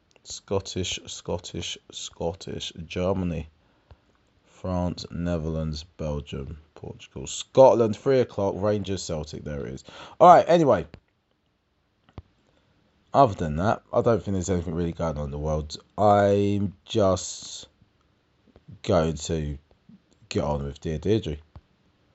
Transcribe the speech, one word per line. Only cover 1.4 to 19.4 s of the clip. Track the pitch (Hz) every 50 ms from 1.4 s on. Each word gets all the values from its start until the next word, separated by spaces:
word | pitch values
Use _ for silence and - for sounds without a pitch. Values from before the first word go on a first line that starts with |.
| - - - 87 90 - - - _ _
Scottish. | - - - - - - 85 85 90 - - - 71 78 - - - - 80
Germany. | - - 90 90 92 98 95 90 87 80 73 76 - _ _ _ _ _ _ _ _ - _ _ _ _ _ _ _ _ _ _
France, | _ _ - - 92 90 90 90 87 82 - - -
Netherlands, | - 82 85 87 87 82 76 80 80 80 80 78 76 76 - - _
Belgium, | - 80 76 73 73 71 - 73 71 67 76 78 76 73 _ _
Portugal. | - - - - - - - - 71 67
Scotland, | - - - - _ - 131 131 123 101 117 117 107 107
three | - - 139 135 127
o'clock, | 117 - - 104 98 95 87
Rangers, | 90 98 107 107 104 95 95 98 87
Celtic. | - - 85 76 76 - 80 - 76
There | 76 73 71 60
it | 60 67
is. | - - - - - - - - -
All | 160 180
right, | 170 135 -
anyway. | - 170 175 156 131 110 90 76 - - - _ _ _ _ _ _ _ _ _ _ _ _ _ _ _ _ _ _ _ _ _ _ - - _ _ _ _ _ _ _ _ _ _ _ _ _ _ _ _ _ -
Other | - 131 139 110 95
than | - 87 76 73
that, | 78 95 110 - - _ -
I | - 120
don't | 98 120 113 92 -
think | 101 98
there's | 95 90 98
anything | 92 87 82 90 80
really | 85 87 85 82
going | - 82 80 73
on | 73 73
in | 69
the | 71 73
world. | 76 78 78 78 76 76 - - _ _ -
I'm | - 104 104 101 101 101 101 101 101 101 101 101 101 101 92 - _ _
just | - - 110 98 95 92 87 - - - - - - - - - _ _ _ _ _ _ _ _ _ _ _ _ _ _ _ _ _ _ - _ - - - -
going | - 98 85 80 82 78
to | 76 - - 85 80